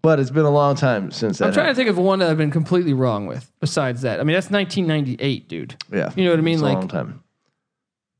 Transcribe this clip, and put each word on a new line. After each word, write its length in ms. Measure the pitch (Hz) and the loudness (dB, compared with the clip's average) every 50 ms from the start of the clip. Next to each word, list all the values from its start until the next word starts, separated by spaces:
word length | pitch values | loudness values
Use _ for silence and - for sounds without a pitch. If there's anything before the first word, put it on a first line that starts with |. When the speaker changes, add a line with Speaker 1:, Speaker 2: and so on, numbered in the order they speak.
Speaker 1:
But 180 | - 160 160 143 | 4 4 4 4
it's 100 | 135 123 | 2 0
been 160 | 135 156 156 | 0 2 2
a 60 | 147 | 4
long 240 | 143 147 143 143 143 | 4 4 4 2 2
time 340 | - 147 131 120 104 98 90 | 2 2 0 0 0 -4 -6
since 320 | - - 113 107 - - | -6 -4 -2 -2 0 0
Speaker 2:
I'm 60 | - | 0
Speaker 1:
that 60 | - 196 | 0 2
Speaker 2:
trying 80 | 285 320 | 2 0
to 40 | 320 | 2
Speaker 1:
happened. 80 | 262 | 0
Speaker 2:
think 120 | 240 254 226 | 2 0 0
of 80 | 196 | 2
one 220 | 175 185 294 - 190 | 2 2 2 2 2
that 100 | 185 165 | 2 2
I've 80 | 156 | 2
been 140 | 156 156 147 | 2 0 0
completely 420 | 143 165 156 - 180 180 180 160 139 | 0 -2 0 2 0 0 2 2 0
wrong 320 | 127 131 127 110 101 101 | 2 0 0 0 -2 -6
with 260 | 87 58 131 - _ _ _ | -8 -10 -10 -12 _ _ _
besides 440 | - 147 - 160 143 127 120 120 135 | -6 -2 -2 -2 -2 -2 -4 -4 -4
that. 160 | 120 107 - | -4 -2 -2
I 40 | 131 | 0
mean, 120 | 151 160 | 0 0
that's 160 | 185 185 - | 0 0 0
nineteen 340 | 196 202 196 180 - 202 185 | -2 -2 -2 0 -2 -2 0
ninety-eight, 600 | 165 156 151 143 131 123 - - 139 131 90 - _ | 0 0 0 -2 -2 -4 -4 -2 -2 -2 -4 -6 _
dude. 340 | 82 82 65 - - - - _ | -10 -10 -10 -12 -14 -18 -16 _
Speaker 1:
Yeah. 200 | - 98 - - - | -4 -4 -4 -2 0
Speaker 2:
You 100 | - 185 | 0 2
know 40 | 180 | 2
what 80 | 170 | 4
I 60 | 160 156 | 2 2
mean? 100 | 165 165 | 2 2
Speaker 1:
It's 80 | 160 | 2
a 40 | 151 | 2
Speaker 2:
Like, 100 | 139 98 | 0 0
Speaker 1:
long 100 | 95 92 | -2 -2
time. 360 | 92 - 85 64 - - - _ _ _ _ _ _ _ _ _ _ _ _ _ _ _ _ _ _ _ | -4 -6 -6 -6 -6 -10 -16 _ _ _ _ _ _ _ _ _ _ _ _ _ _ _ _ _ _ _